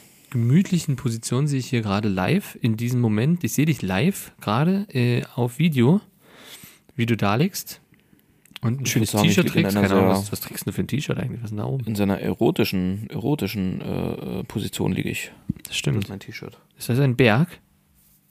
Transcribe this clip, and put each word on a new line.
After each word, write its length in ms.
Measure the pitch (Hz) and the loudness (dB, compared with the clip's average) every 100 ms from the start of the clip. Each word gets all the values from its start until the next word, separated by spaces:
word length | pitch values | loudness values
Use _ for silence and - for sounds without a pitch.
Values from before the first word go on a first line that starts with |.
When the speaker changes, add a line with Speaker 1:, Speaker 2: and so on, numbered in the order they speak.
| - _ _ | -20 _ _
Speaker 1:
gemütlichen 680 | 123 117 156 196 175 - 131 | -2 4 4 4 0 -2 -2
Position, 500 | 123 113 - 123 147 | -4 -4 -2 -2 0
sehe 120 | 139 | -2
ich 80 | 120 | 0
hier 140 | 120 | -2
gerade 260 | 104 98 107 | 0 0 0
live 480 | 92 98 180 - - | 0 2 0 -2 -4
in 160 | 120 110 | -2 0
diesem 240 | 120 123 | 0 0
Moment. 440 | 117 107 131 175 | 2 2 2 0
Ich 80 | 110 | 0
sehe 140 | - 156 | 2 2
dich 160 | 131 | 2
live 500 | 95 95 160 - - - | 0 0 0 0 -8 -8
gerade, 460 | - 110 160 196 202 | -2 2 2 2 -2
äh, 280 | 127 120 120 - - | 0 2 2 -2 -2
auf 220 | 123 - | -2 2
Video, 420 | 170 135 117 202 - _ _ - - - - - _ - | 2 4 6 4 2 _ _ -20 -20 -20 -20 -20 _ -4
wie 80 | 117 | 0
du 100 | 110 | 2
da 180 | 101 | 2
liegst. 460 | 107 190 - - - _ _ _ _ _ _ _ - | 2 2 -2 -12 -16 _ _ _ _ _ _ _ -6
Und 180 | 117 135 | -4 -2
ein 40 | |
Speaker 2:
Ich 80 | 127 | -2
Speaker 1:
schönes 160 | - 110 | 0 2
Speaker 2:
würd 60 | 107 | 4
sagen, 80 | 104 | 4
ich 60 | |
Speaker 1:
T-Shirt 100 | 104 - | 4 2
Speaker 2:
lieg 100 | - | 2
in 60 | |
Speaker 1:
trägst. 120 | 98 101 | 2 2
Speaker 2:
einer 120 | 101 | 4
Speaker 1:
Keine 120 | 98 | 4
Ahnung, 140 | 95 | 4
Speaker 2:
sehr 80 | 95 | 2
Speaker 1:
was, 100 | 104 | -2
was 80 | - | -8
trägst 220 | - - | -10 -8
du 20 | - | -6
denn 40 | |
für 80 | 101 | -4
ein 40 | - | -4
T-Shirt 300 | 120 - 120 | -4 -2 -4
eigentlich? 220 | 131 117 | -4 -8
Was 40 | 110 | -8
ist 40 | |
denn 80 | 107 | -6
da 60 | |
oben? 200 | 120 135 | -4 -4
Speaker 2:
In 120 | 113 104 | -4 0
seiner 220 | 101 95 | 0 0
erotischen, 880 | - - 110 - 104 95 92 98 110 | -2 0 2 2 0 0 -2 -4 -6
erotischen, 680 | - 123 147 98 107 92 - | -6 -2 -2 -2 -2 -4 -4
äh, 300 | - 95 90 - - - | -6 -4 -4 -6 -8 -8
äh, 40 | |
Position 480 | - 110 - - 104 | -6 -6 -6 -2 -2
liege 180 | 95 - | 0 -2
ich. 220 | - - - - - - | -6 -10 -14 -10 -10 -6
Speaker 1:
Das 100 | - | -4
stimmt. 200 | 147 120 | -2 -2
Speaker 2:
Das 60 | |
ist 60 | 98 | -2
mein 100 | 98 | -8
T-Shirt. 380 | - - - - _ _ | -12 -16 -16 -18 _ _
Speaker 1:
Ist 100 | - | -4
das 100 | 120 | 0
ein 160 | 139 120 | 2 4
Berg? 440 | 123 107 170 - _ _ _ _ _ _ _ | 6 6 2 -2 _ _ _ _ _ _ _